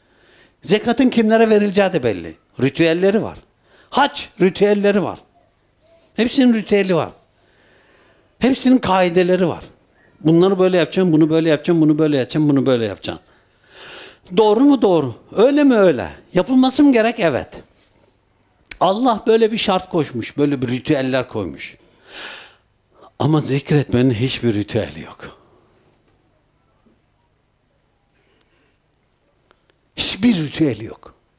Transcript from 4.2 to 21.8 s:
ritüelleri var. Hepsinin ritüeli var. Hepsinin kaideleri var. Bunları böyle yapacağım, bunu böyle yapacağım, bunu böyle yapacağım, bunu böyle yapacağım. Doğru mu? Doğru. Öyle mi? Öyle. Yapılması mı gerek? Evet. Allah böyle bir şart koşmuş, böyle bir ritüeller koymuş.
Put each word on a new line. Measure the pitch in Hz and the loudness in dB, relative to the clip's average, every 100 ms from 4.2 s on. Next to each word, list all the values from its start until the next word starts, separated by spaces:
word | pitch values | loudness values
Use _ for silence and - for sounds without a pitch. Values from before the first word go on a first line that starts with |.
| - - | -12 -2
ritüelleri | 185 - 208 208 202 202 | -2 0 0 0 0 0
var. | 135 87 _ _ _ _ _ _ _ _ _ | -2 -8 _ _ _ _ _ _ _ _ _
Hepsinin | - 240 - 254 | -6 -4 2 2
ritüeli | 226 - 202 190 | 2 0 0 0
var. | 165 98 - _ _ _ _ _ _ _ _ _ _ _ - | -2 -4 -8 _ _ _ _ _ _ _ _ _ _ _ -4
Hepsinin | 247 269 254 254 | -2 0 2 2
kaideleri | - 190 180 175 180 180 175 | 2 0 2 0 0 0 0
var. | 95 - _ _ _ _ _ | -4 -12 _ _ _ _ _
Bunları | 151 165 185 190 | 0 4 4 2
böyle | 185 180 | 2 2
yapacağım, | 160 190 185 | 0 0 0
bunu | 156 156 | 2 2
böyle | 160 165 | 2 0
yapacağım, | 151 - 170 | 0 0 2
bunu | 156 151 | 2 2
böyle | 156 143 | 0 0
yapacağım, | 120 151 147 | -2 -2 0
bunu | 139 127 | 0 0
böyle | 123 | 0
yapacağım. | 107 95 - - _ _ _ _ _ - - - - _ - 185 | -2 -8 -10 -12 _ _ _ _ _ -20 -20 -20 -20 _ -6 2
Doğru | 214 214 | 2 4
mu? | 285 269 | 4 4
Doğru. | 208 170 131 - - 170 | 2 2 0 -8 -8 0
Öyle | 247 285 | 2 4
mi? | 277 | 2
Öyle. | 226 185 127 85 - _ | 4 4 2 -4 -12 _
Yapılması | 175 180 254 262 254 | -4 0 2 2 2
mı | 285 | 2
gerek? | 240 220 233 | 4 0 0
Evet. | 170 117 - - - _ _ _ _ _ _ _ _ _ - - | -2 -2 -6 -16 -20 _ _ _ _ _ _ _ _ _ -14 -2
Allah | 165 202 254 214 - | -2 0 0 -2 0
böyle | 226 214 | 2 2
bir | 220 | -2
şart | - 185 - | -2 -4 -2
koşmuş, | 170 135 120 107 - | -4 -4 -6 -8 -2
böyle | 143 139 | -2 -2
bir | 123 | -4
ritüeller | 123 - 143 131 131 123 | -4 -2 -2 -2 -4 -4
koymuş. | 110 87 69 - - | -8 -10 -10 -18 -20